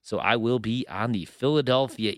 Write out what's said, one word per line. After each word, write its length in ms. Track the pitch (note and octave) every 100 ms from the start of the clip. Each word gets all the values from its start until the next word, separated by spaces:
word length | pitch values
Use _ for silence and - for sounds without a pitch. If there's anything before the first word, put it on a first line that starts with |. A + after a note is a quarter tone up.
So 180 | - G#2
I 180 | G2 A#2
will 220 | A2+ B2
be 260 | A2 B2 -
on 220 | F#2+ A#2
the 140 | G#2 D#2
Philadelphia 880 | - C3+ D3+ B2+ B2+ C3 - G#2+